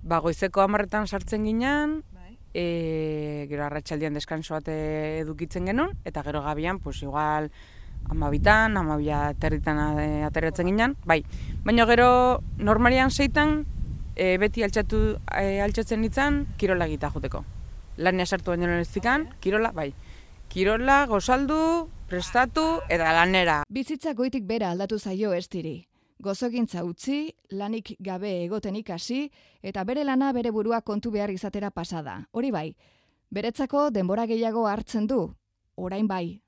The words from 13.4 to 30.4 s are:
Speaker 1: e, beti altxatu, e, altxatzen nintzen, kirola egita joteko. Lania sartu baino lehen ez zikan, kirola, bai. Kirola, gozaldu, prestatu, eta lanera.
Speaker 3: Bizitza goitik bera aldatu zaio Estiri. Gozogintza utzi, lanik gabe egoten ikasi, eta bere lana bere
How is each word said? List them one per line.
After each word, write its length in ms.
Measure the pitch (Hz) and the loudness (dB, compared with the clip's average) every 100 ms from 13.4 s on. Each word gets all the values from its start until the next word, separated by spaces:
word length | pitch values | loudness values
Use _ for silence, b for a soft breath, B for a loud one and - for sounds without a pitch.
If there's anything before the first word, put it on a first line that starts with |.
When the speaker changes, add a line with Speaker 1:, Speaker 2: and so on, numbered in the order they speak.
| 302 302 302 - - - - - | 4 2 -2 -4 -4 -4 -8 0
Speaker 1:
e, 220 | 185 185 | 2 4
beti 260 | 208 - | 2 2
altxatu, 540 | 202 214 208 214 220 214 - - | 0 0 0 2 2 2 -4 -2
e, 220 | 196 196 | 0 0
altxatzen 400 | 202 214 220 220 | 0 0 -2 0
nintzen, 440 | 220 - 277 285 285 - | 0 2 2 2 -2 -2
kirola 280 | 196 180 170 | 0 2 0
egita 240 | 143 147 | -2 -4
joteko. 360 | 143 135 - - - - - - - | -4 -6 -6 -8 -12 -12 -14 -14 0
Lania 280 | 170 185 180 | 2 2 0
sartu 260 | 185 - | -2 -2
baino 160 | 175 175 | 0 0
lehen 140 | 175 | 0
ez 80 | 170 | 0
zikan, 380 | - 233 269 320 - | -2 0 0 -2 -4
kirola, 320 | 185 208 226 | 0 0 0
bai. 220 | 190 143 135 B B B B - | -2 -6 -6 B B B B -10
Kirola, 560 | 180 190 220 254 277 277 | 0 2 2 6 4 6
gozaldu, 800 | 208 - 254 277 311 320 339 320 - - | 2 4 2 4 2 2 2 -2 -10 -6
prestatu, 720 | 180 175 240 254 - 320 330 - | -6 0 2 2 2 0 0 0
eta 240 | 170 160 | 2 4
lanera. 480 | 165 175 190 175 151 147 | 6 6 6 4 2 0
Speaker 3:
Bizitza 440 | 220 262 302 320 | -4 -4 -4 -4
goitik 300 | 240 254 262 190 | -2 -2 -2 -2
bera 260 | 226 202 | -2 -2
aldatu 280 | 175 196 214 | -2 -2 -4
zaio 320 | 208 190 214 | -4 -2 0
Estiri. 540 | 175 180 180 156 151 - _ _ _ | -2 -2 -6 -6 -8 -14 _ _ _
Gozogintza 640 | 196 196 247 240 226 175 | -6 -2 -2 -2 -2 -2
utzi, 480 | 175 170 - 285 311 - _ | -6 -6 -4 -4 -4 -10 _
lanik 460 | 196 202 226 196 - | -8 -6 -6 -8 -12
gabe 440 | 190 185 208 185 | -8 -6 -4 -4
egoten 320 | 175 208 202 202 | -4 -4 -4 -8
ikasi, 560 | 214 175 - 247 285 b b b | -6 -10 -4 -4 -4 b b b
eta 200 | 190 196 | -10 -6
bere 200 | 190 262 | -4 -2
lana 280 | 285 262 277 | 0 2 2
bere 180 | 247 | 0